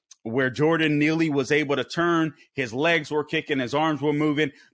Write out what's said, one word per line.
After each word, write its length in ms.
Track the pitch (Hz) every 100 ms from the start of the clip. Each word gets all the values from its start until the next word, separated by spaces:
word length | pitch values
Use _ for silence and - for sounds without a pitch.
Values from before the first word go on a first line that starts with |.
| _ -
where 260 | 113 127 131
Jordan 500 | 117 151 165 156 147
Neely 300 | 151 160 160
was 240 | 139 127
able 240 | 151 143 135
to 80 | 123
turn, 480 | 170 170 170 160 - _
his 200 | - 123
legs 380 | 127 165 165 143
were 120 | 151
kicking, 360 | 147 156 147 135
his 140 | 120
arms 280 | 143 160 143
were 100 | 147
moving. 400 | 147 156 143 143 - _